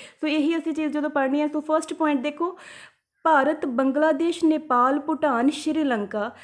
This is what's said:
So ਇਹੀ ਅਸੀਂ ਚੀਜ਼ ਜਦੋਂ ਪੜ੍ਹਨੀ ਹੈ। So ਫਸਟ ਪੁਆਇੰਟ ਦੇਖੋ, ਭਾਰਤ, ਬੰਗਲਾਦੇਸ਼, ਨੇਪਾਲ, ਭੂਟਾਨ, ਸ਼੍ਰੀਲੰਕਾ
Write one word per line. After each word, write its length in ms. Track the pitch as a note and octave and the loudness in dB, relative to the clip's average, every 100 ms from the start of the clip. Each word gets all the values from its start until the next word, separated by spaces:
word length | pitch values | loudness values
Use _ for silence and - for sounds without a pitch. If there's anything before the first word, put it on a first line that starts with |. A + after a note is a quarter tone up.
| - - | -20 -6
So 40 | D#4 | -2
ਇਹੀ 280 | D4+ D4 E4 | 0 0 0
ਅਸੀਂ 160 | D#4+ | -2
ਚੀਜ਼ 200 | D4+ D4+ | -2 -2
ਜਦੋਂ 180 | D4 D4 | -2 -2
ਪੜ੍ਹਨੀ 300 | D4 C4 C#4+ | 0 0 0
ਹੈ। 60 | D4 | 0
So 140 | D4+ | -2
ਫਸਟ 340 | D4+ D#4 D#4+ | 0 -2 -2
ਪੁਆਇੰਟ 260 | D#4 D#4 C#4+ | -2 0 0
ਦੇਖੋ, 380 | C4+ D4 E4+ F4+ - - - _ _ _ | -2 -4 -6 -6 -16 -20 -20 _ _ _
ਭਾਰਤ, 420 | E4 D4+ C4+ D#4 D4+ | 2 4 4 0 -2
ਬੰਗਲਾਦੇਸ਼, 800 | A#3+ C4+ C4+ D#4 C#4+ E4 E4 | 0 0 2 2 2 0 0
ਨੇਪਾਲ, 540 | D#4+ D#4 D#4 B3 B3+ C#4+ | 2 2 2 2 4 2
ਭੂਟਾਨ, 520 | C#4+ D#4 G3+ A#3+ C4 | -2 -2 0 2 2
ਸ਼੍ਰੀਲੰਕਾ 800 | D4+ - D#4 C#4+ A#3 G3+ G#3+ G#3+ - | 0 -2 -2 0 0 -4 -6 -6 -8